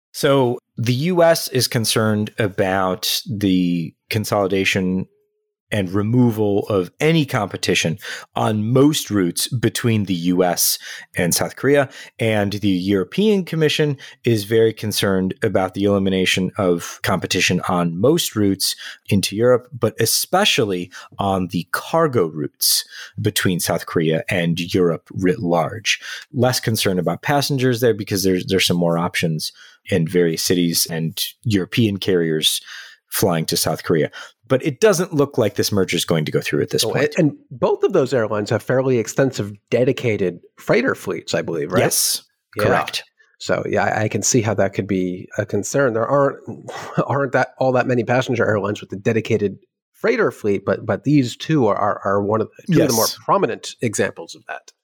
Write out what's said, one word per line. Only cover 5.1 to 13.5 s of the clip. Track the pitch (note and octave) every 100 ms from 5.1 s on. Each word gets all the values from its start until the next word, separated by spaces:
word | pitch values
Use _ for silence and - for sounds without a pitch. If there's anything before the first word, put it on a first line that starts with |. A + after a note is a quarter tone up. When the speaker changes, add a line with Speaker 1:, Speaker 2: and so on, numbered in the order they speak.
| _ _ _ _ _ -
Speaker 1:
and | G#2+ F2+
removal | G2+ G#2 B2 A#2+ G#2+ G#2 G2+ -
of | G2+ F2 -
any | D3+ E3 C#3
competition | C3 G2 F#2+ - F2+ - - - - - -
on | A#2 G#2+ G#2+
most | B2+ D3 D#3 -
routes | G#2 F2 - -
between | B2 A#2 - A#2+ A2 F#2+
the | F2+
U | F2 F2+
S | F2+ E2 - - - - - -
and | F2
South | - E2+ -
Korea. | C3 C#3+ C3 - - -
And | A2+ G#2+ G2+
the | G2+ G2+
European | F#2 F#2 G2 F#2 - G#3+ G3+
Commission | E3+